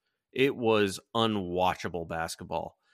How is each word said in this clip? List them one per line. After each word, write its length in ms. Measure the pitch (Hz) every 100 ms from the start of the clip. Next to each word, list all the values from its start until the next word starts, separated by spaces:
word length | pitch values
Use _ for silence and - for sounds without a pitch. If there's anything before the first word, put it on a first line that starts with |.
| _ _ _
It 240 | - 139 -
was 460 | 113 107 98 90 -
unwatchable 920 | 117 113 104 90 90 90 87 101 85 82
basketball. 720 | 82 82 - 85 82 80 - _